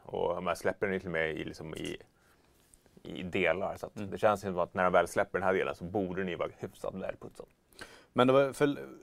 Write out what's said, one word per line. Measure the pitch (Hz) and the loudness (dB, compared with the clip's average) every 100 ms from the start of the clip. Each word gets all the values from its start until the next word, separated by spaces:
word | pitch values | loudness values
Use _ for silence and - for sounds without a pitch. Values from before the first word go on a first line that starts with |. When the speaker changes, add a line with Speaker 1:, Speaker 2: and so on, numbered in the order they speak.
Speaker 1:
Och | - 92 87 87 | -8 -2 -2 0
man | 90 82 | -2 -2
släpper | 95 95 101 | -2 -2 -2
den | |
ju | 95 | -2
till | 90 | -2
och | |
med | 82 80 | -2 0
i, | 78 | -2
liksom, | 82 78 80 | -8 -10 -10
i, | 80 80 - - _ _ _ _ _ _ _ _ - | -8 -8 -10 -14 _ _ _ _ _ _ _ _ -20
i | - 87 | -12 -10
delar. | 90 98 85 87 90 85 | -4 2 2 2 -2 -4
Så | - | -10
att | - | -8
Speaker 2:
Mm. | 98 | -8
Speaker 1:
det | 95 | 2
känns | 110 98 | 2 2
som | 101 90 | 0 -2
att | 85 | -2
när | 95 | 2
de | 92 | 4
väl | 90 85 | 4 4
släpper | 107 101 92 | 0 0 0
den | 92 | 2
här | |
delen | 92 67 | 2 0
så | - | -4
borde | 90 101 90 90 | -4 -2 -2 -4
den | 92 | -4
ju | 82 | -4
vara | 78 - | -6 -8
hyfsat | - - - | -14 -8 -8
välputsad. | 92 - - 110 - - _ _ - - - _ | -6 -8 -8 -14 -16 -20 _ _ -20 -20 -20 _
Speaker 2:
Men | 120 127 | 4 6
det | |
var, | 135 139 | 6 4
för | - 147 143 135 - | 2 0 0 -8 -16